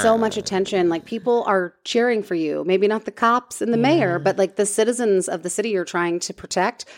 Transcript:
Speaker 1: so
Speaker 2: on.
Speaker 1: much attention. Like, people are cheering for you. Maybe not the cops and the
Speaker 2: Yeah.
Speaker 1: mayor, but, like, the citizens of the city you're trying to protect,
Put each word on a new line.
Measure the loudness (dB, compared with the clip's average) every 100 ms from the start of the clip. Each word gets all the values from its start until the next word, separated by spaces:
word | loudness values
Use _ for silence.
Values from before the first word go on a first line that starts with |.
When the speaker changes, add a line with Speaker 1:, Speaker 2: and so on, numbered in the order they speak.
Speaker 1:
so | 4 4
Speaker 2:
on. |
Speaker 1:
much | 2 -2
attention. | -4 -2 0 2 2
Like, | 0 -4
people | -4 0 0 2
are | 0 0 -8
cheering | -4 0 2 0
for | -2
you. | -2 -2 -2 0
Maybe | 2 2
not | 0 -4
the |
cops | 0 2 2 -2 -6
and | -2
the | 0
Speaker 2:
Yeah. |
Speaker 1:
mayor, | 2 2 2 0
but, | 0 0
like, | 0 0
the | -2
citizens | 0 0 0 0 0 0
of | -6
the | -6
city | -4 -2
you're | -2 -2
trying | -2 -2 -4
to | -6
protect, | -12 -6 -2 -2 -2 -14